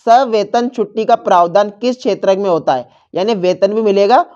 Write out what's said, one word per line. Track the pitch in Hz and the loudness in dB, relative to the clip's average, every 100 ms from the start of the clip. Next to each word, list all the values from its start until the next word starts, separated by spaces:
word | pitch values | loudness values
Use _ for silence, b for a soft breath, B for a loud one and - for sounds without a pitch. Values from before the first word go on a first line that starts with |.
| - | 2
सवेतन | 233 262 220 202 233 240 | 2 2 -2 -2 -2 -4
छुट्टी | 247 208 226 208 | -4 -6 -4 -2
का | - | 0
प्रावधान | - 185 175 180 208 | 2 2 2 0 -2
किस | 202 247 240 | -4 -6 -4
क्षेत्र | 233 190 196 190 | -4 -2 -2 -2
में | 202 | 0
होता | 165 - | -2 -2
है? | 135 120 b b | -4 -6 b b
यानी | - 196 220 | -6 -4 -2
वेतन | 180 180 196 | -2 0 -2
भी | 214 | 0
मिलेगा | 220 196 202 254 339 | 0 2 2 2 0